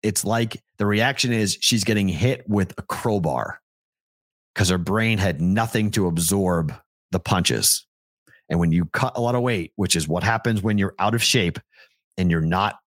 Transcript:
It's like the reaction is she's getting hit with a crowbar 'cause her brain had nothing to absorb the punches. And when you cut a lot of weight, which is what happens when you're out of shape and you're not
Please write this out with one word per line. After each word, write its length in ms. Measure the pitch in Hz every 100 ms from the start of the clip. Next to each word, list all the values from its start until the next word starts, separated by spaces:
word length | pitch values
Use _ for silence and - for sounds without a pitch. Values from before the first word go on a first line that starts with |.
It's 240 | 107 95 98
like 360 | 113 117 - _ _
the 80 | 101
reaction 460 | 104 120 139 127
is 260 | 113 104 -
she's 220 | - 117
getting 240 | 95 107 98
hit 400 | 80 113 131 -
with 240 | 101 92 -
a 40 |
crowbar 800 | - - 120 104 80 64 53 - _ _ _ _ _ _ _ _ _ -
'cause 140 | 92
her 80 | 92
brain 400 | 85 104 113 107
had 200 | 95 76
nothing 520 | 87 101 113 113 107
to 160 | 107 92
absorb 680 | 82 82 98 92 87 78 - _ _ _
the 80 | 92
punches. 680 | - 95 87 57 - - - _ _ _ _ - _
And 100 | -
when 120 | 85
you 120 | 82 82
cut 280 | - 131 -
a 60 |
lot 140 | 117 123
of 60 |
weight, 300 | 123 107 80 -
which 180 | 92 85
is 120 | 76
what 140 | 87
happens 380 | 90 113 117 110
when 160 | 101 104
you're 180 | 98 -
out 160 | 101 117
of 80 |
shape 340 | - 127 87 - _ _ - _ _ -
and 120 | 90
you're 120 | 82
not 340 | 80 90 101 -